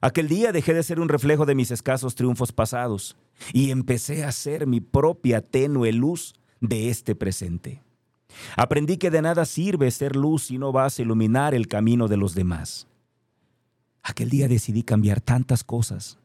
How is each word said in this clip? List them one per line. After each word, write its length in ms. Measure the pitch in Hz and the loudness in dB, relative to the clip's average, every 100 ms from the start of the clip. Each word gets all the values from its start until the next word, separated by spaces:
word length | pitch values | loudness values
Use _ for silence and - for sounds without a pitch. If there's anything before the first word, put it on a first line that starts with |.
Aquel 260 | 120 143 156 | 0 0 -2
día 240 | 170 226 | 0 0
dejé 240 | 170 147 | 0 0
de 80 | 165 | 0
ser 160 | 160 165 | 0 -2
un 100 | 165 | 0
reflejo 380 | 147 135 151 147 | 0 2 2 2
de 80 | |
mis 160 | 135 123 | 2 0
escasos 460 | 120 - 131 127 113 | -4 -4 -4 -4 -2
triunfos 340 | 123 120 127 | -2 0 -4
pasados 680 | - 110 123 123 101 - - _ _ - | -2 -2 -2 -4 -6 -8 -18 _ _ -4
y 180 | 123 135 | 0 2
empecé 540 | 131 127 120 - 151 | 0 -2 -2 -2 -6
a 80 | 143 | -4
ser 340 | 131 - 151 143 | -6 -6 -4 0
mi 140 | 120 | -2
propia 640 | - 139 151 175 127 113 | 0 2 2 2 2 0
tenue 500 | - 127 139 143 117 | 2 0 0 2 2
luz 420 | 113 139 170 - - _ _ | 2 0 -2 -8 -16 _ _
de 320 | 117 113 113 | -4 -2 -2
este 240 | 117 - | -4 -4
presente. 720 | 107 95 92 90 85 - 135 _ _ _ _ _ - - - | -2 -2 -4 -6 -8 -10 -16 _ _ _ _ _ -20 -10 0
Aprendí 400 | 123 147 147 180 | 2 2 0 0
que 160 | 185 | 2
de 100 | 165 | 2
nada 220 | 156 170 | 2 0
sirve 480 | 165 - 180 185 135 | 0 -2 -2 2 0
ser 240 | - 139 135 | 0 -2 0
luz 300 | 143 156 - | 2 0 -2
si 120 | 127 | -6
no 140 | 139 | -2
vas 260 | 131 135 - | 2 0 0
a 40 | |
iluminar 520 | 117 113 110 123 147 | 0 2 4 4 2
el 140 | 131 107 | 0 0
camino 400 | 104 110 120 113 | 0 4 4 4
de 80 | 104 | 2
los 180 | 98 | 0
demás. 540 | 85 90 85 80 - - _ _ _ _ _ _ _ _ _ _ _ | 0 -2 -2 -8 -12 -16 _ _ _ _ _ _ _ _ _ _ _
Aquel 260 | - - 117 | -12 -6 0
día 200 | 139 131 | 2 4
decidí 340 | 120 - 107 | 2 2 -2
cambiar 380 | 113 110 104 98 | 2 2 4 2
tantas 420 | - 135 127 120 | 2 0 2 0
cosas. 560 | - 117 117 95 - - | 0 -4 -4 -4 -12 -18